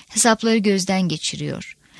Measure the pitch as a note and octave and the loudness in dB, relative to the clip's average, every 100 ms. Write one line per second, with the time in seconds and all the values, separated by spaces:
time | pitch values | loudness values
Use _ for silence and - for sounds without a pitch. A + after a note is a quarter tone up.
0 | - - A#3+ A3 A3+ A3+ G#3 G3 F3+ F#3+ | -8 0 2 2 2 2 2 0 0 0
1 | F3+ D#3 - C#3+ D3 C3+ - - _ - | 0 -2 -6 -6 -8 -8 -12 -20 _ -20